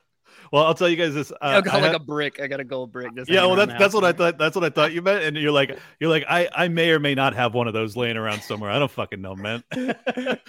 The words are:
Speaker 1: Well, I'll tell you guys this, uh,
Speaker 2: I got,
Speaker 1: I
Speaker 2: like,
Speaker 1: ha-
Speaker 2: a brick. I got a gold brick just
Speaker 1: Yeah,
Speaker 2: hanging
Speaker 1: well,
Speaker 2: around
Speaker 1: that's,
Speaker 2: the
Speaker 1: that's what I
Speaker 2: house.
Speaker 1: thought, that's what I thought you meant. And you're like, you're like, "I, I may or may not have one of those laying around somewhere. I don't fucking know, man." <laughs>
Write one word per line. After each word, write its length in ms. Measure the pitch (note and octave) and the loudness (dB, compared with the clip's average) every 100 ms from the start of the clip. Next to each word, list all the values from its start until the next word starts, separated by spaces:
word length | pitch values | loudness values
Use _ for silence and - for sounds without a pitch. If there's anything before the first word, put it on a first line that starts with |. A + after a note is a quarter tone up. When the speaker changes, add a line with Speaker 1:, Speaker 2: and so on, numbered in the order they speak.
| _ _ _ - - | _ _ _ -20 -2
Speaker 1:
Well, 140 | C#3+ D#3+ | 2 4
I'll 80 | D#3+ | 2
tell 140 | F3 | 2
you 80 | E3 | 2
guys 160 | E3 | -2
this, 180 | C#3+ C3+ | -4 -8
uh, 40 | - | -6
Speaker 2:
I 200 | D3 G3+ | 2 2
got, 140 | F#3+ C#3 | 2 2
Speaker 1:
I 60 | |
Speaker 2:
like, 100 | D#3 | 2
Speaker 1:
ha- 40 | D#3+ | 0
Speaker 2:
a 40 | |
brick. 420 | C#3+ D3 C#3+ - | -4 -6 -6 -6
I 60 | C#3 | -8
got 120 | C#3 | -8
a 60 | B2+ | -8
gold 260 | C3 B2 | -8 -10
brick 240 | B2 B2 A#2+ | -12 -12 -10
just 140 | C3 | 0
Speaker 1:
Yeah, 120 | F#3 | 2
Speaker 2:
hanging 100 | F3+ | 4
Speaker 1:
well, 80 | F#3 | 4
Speaker 2:
around 80 | G#3 | 2
Speaker 1:
that's, 80 | A#2+ | 4
Speaker 2:
the 60 | |
Speaker 1:
that's 100 | G3 | 2
what 100 | G#3 | 4
I 40 | F3+ | 2
Speaker 2:
house. 100 | E3+ | 2
Speaker 1:
thought, 200 | E3+ D3+ | 0 2
that's 180 | D#3 F#3 | 0 0
what 100 | E3 | -2
I 40 | |
thought 220 | D#3 D3+ | 2 0
you 100 | E3 | 0
meant. 220 | F#3 G3+ | 0 0
And 140 | D#3 D3+ | 0 0
you're 140 | D3 | 2
like, 260 | C#3+ C3+ C3+ - - | 2 2 -2 -16 -4
you're 100 | D#3+ | 0
like, 160 | D#3 - | 0 2
"I, 220 | E3+ F3 | 0 0
I 140 | - F3 | 0 0
may 240 | E3 E3 | 2 4
or 80 | D#3 | 4
may 160 | C#3+ C3+ | 2 2
not 180 | C3+ A2 | 0 2
have 180 | A#2+ | 0
one 140 | A#2+ A#2 | 2 0
of 60 | |
those 220 | A2 A2 A2 | -2 -4 -2
laying 220 | A#2+ A2+ | -2 -2
around 240 | A2 G#2+ | -4 -6
somewhere. 260 | - G#2+ G2+ | -6 -6 -2
I 100 | A#2+ | 0
don't 120 | C#3 | -2
fucking 300 | - G2+ G2 | -4 -8 -8
know, 140 | F#2+ F#2+ | -12 -10
man." 280 | G#2 A#2+ - | -8 -8 -8
<laughs> 40 | B3+ B3+ - C4 B3 B3+ - | -8 -6 -6 -6 -6 -6 -6